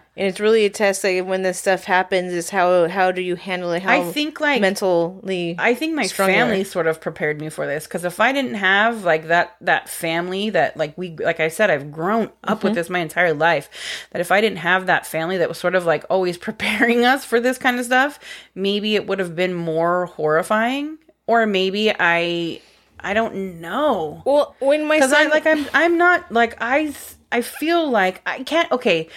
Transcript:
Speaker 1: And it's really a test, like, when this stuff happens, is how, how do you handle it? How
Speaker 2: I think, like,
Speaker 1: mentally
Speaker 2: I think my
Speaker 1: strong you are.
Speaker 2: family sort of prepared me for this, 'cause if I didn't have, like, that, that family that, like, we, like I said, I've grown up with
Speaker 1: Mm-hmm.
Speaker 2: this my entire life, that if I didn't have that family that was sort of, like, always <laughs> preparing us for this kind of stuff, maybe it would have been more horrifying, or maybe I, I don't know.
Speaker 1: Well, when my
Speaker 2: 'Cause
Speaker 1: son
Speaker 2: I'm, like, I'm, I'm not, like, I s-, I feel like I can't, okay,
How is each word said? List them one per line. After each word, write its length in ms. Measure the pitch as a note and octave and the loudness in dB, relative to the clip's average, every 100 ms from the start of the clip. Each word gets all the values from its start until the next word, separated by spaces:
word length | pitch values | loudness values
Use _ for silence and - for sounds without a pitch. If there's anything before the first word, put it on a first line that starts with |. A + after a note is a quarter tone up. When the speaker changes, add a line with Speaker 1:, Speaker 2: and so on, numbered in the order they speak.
| - - | -12 -4
Speaker 1:
And 100 | G3 | -4
it's 140 | F#3 | 0
really 240 | G#3+ A3+ G#3 | 2 4 2
a 40 | |
test, 360 | G3+ G#3 F#3+ G3+ | 2 0 2 0
like, 200 | F#3 F#3 | 0 0
when 160 | F#3+ | -2
this 160 | F#3+ F3+ | -2 -2
stuff 280 | - F#3 - | 0 0 2
happens, 480 | F#3 F#3 F#3+ F3+ | 2 2 0 0
is 160 | F3 E3+ | -4 -2
how, 400 | G3+ F3+ F3+ E3 | 0 4 4 2
how 240 | F#3+ F#3 | 2 0
do 80 | F3+ | 0
you 160 | F#3 F3 | -4 -6
handle 340 | G3 F3+ F3 | -6 -6 -4
it? 100 | E3+ | -2
How 200 | F#3+ C4 | 2 0
Speaker 2:
I 100 | - | 0
think, 300 | D4 D4+ D4+ | -4 -4 -2
like, 180 | D4+ C4+ | 0 2
Speaker 1:
mentally 960 | G3 G3+ G3 E3+ E3+ F#3+ F#3+ F#3 E3+ E3+ | 2 0 2 2 0 -4 -6 -4 -4 0
Speaker 2:
I 160 | G3 | 0
think 220 | B3 D#4+ D#4 | 0 -2 -2
my 100 | F#3+ | -4
Speaker 1:
strong 220 | - G3 | 0 2
you 40 | F#3+ | 2
are. 40 | |
Speaker 2:
family 260 | A#3+ G3+ G3 | 2 0 -2
sort 200 | F#3 E3 | -2 -2
of 140 | D#3+ | -2
prepared 400 | - D#3+ D3+ D3+ | -6 -4 -4 -4
me 80 | D#3 | -6
for 180 | D#3 D3 | -6 -6
this, 220 | D3 - | -6 -6
'cause 160 | F#3 | -6
if 160 | F3 E3+ | -6 0
I 140 | A3+ | 0
didn't 220 | C#4 B3+ A3+ | 0 -2 -2
have, 500 | F#3+ G3 A3 A#3 F3+ | 2 4 2 0 0
like, 240 | D#3+ D#3+ | 0 2
that, 260 | E3+ E3 - | 2 2 -4
that 260 | F3 D#3+ - | -2 0 -2
family 600 | - E3+ E3 F3+ F#3+ G#3+ | -6 -4 -2 -4 -4 -2
that, 260 | F#3+ C#3+ - | 0 0 -2
like, 220 | D3+ D3 | -6 -6
we, 180 | F3+ D#3+ | -10 -4
like 220 | - E3 | -4 -2
I 80 | D#3+ | -2
said, 240 | D#3 G#3+ | 0 2
I've 220 | D3+ C#3+ | 2 -2
grown 360 | D3 E3+ A3+ G#3 - | -6 0 0 0 -4
up 180 | - G#3+ | -4 -2
with 100 | F#3 | 0
Speaker 1:
Mm-hmm. 40 | G#3+ | -2
Speaker 2:
this 140 | E3 | -2
my 100 | F3+ | -4
entire 340 | D#3+ E3+ F3+ | -2 0 2
life, 360 | D#3+ D#3 D#3+ - - - - - | 4 2 2 -2 -12 -10 -10 -8
that 80 | - | -6
if 140 | F3 | 0
I 80 | F#3+ | 2
didn't 160 | G#3+ F#3+ | 2 0
have 280 | E3 F#3 F#3 | 0 0 2
that 200 | D#3+ - | 0 0
family 300 | D#3 D#3+ F#3 | -4 -2 0
that 100 | D#3+ | -2
was 100 | - | -2
sort 180 | F3+ F3+ | 0 2
of, 100 | F3 | 2
like, 180 | D3+ - | 0 0
always 280 | F#3 F#3 F3 | 0 0 -2
<laughs> 0 | |
preparing 680 | - G#3+ G#3 G#3+ A#3 A#3+ A#3+ | -8 -6 -4 0 2 4 4
us 180 | C4+ | 2
for 160 | - A#3 | 0 0
this 180 | A#3+ - | 0 0
kind 220 | C4+ B3 | -2 -2
of 60 | A#3+ | 0
stuff, 340 | B3+ C#4 D4 - - - | 2 0 -2 -16 -20 -16
maybe 420 | - G3 G#3 G#3 G#3 | -6 -2 -2 0 -2
it 120 | G#3 | 0
would 120 | G3 | -2
have 140 | F3+ | -4
been 200 | E3 F#3 | -2 -2
more 540 | F3+ E3+ D#3+ E3+ F3+ F3 | -2 -2 0 0 0 -2
horrifying, 920 | - D3+ D#3 F#3 G#3+ A3+ C4+ D4 D#4 _ _ - | -2 0 2 2 0 0 -2 -6 -10 _ _ 0
or 200 | A#3 A3 | 2 4
maybe 440 | F#3+ F#3+ G3 G#3+ - | 2 0 0 0 2
I, 600 | E3+ E3+ F3 E3+ E3+ C3 - _ _ - | 2 2 0 -2 -4 -8 -14 _ _ -12
I 140 | - | -4
don't 480 | G3+ A3+ - F#3+ E3+ | -2 -2 -4 -8 -10
know. 640 | E3 G#3 D4+ G#3+ D#3 D#3+ - | -8 -2 0 0 -4 -4 0
Speaker 1:
Well, 300 | C#4+ C#4 - | 2 2 -2
when 300 | C4 D4+ D4+ | 0 2 2
my 100 | D#4 | 2
Speaker 2:
'Cause 120 | C4+ | 4
Speaker 1:
son 140 | D4 D4+ | 4 4
Speaker 2:
I'm, 40 | |
like, 160 | D4+ D#4 | 4 2
I'm, 220 | D#4 C#4+ | 2 0
I'm 260 | C4+ E4 E4+ | 2 2 4
not, 320 | F4 F4 E4+ | 4 2 0
like, 280 | A3 A#3 - | 0 0 -2
I 260 | A#3 C4+ D#4 | -2 0 -2
s-, 300 | C#4 - - _ | -6 -16 -20 _
I 100 | A#3 | -4
feel 460 | A#3 - D4+ E4+ D#4+ | -4 -4 0 0 2
like 320 | A#3 F#3 F#3 - | 2 0 -2 -6
I 160 | D3+ | -8
can't, 280 | C4 D#4 E4 | -2 -2 0
okay, 360 | B3 A#3+ E3 D#3+ | 0 2 0 -2